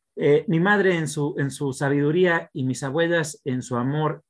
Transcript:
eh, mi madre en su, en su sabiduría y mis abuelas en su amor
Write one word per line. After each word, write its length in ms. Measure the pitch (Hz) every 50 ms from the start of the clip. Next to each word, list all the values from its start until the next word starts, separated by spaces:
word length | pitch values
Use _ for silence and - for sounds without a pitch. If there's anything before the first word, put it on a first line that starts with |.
| _ _ - -
eh, 260 | 160 147 147 156 156 -
mi 120 | 165 165
madre 380 | 175 202 208 202 190 190 180 165
en 100 | 160 147
su, 280 | 151 156 143 143 - -
en 120 | 143 139
su 220 | 135 - 147 139
sabiduría 800 | 127 - 151 139 139 143 143 147 160 180 185 180 170 165 165 - -
y 120 | 160 131
mis 180 | 131 127 - 143
abuelas 580 | 135 131 160 170 170 170 170 156 156 - - -
en 160 | 147 127 127
su 160 | 120 - 123 120
amor 460 | 123 135 143 151 156 151 160 151 _ _